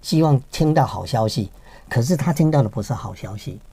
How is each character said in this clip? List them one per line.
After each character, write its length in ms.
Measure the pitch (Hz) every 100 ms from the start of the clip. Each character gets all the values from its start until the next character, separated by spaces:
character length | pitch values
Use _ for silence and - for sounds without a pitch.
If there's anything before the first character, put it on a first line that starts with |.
希 200 | - 160
望 180 | 160 139 -
听 220 | - 156
到 120 | 156 127
好 200 | - 90
消 220 | 113 110
息， 240 | - 98 - - - -
可 120 | -
是 140 | 120 175
他 160 | -
听 180 | 151 156
到 140 | 151
的 60 | 113
不 120 | -
是 120 | 104
好 200 | 110 98
消 220 | 92 90 101
息。 240 | - - -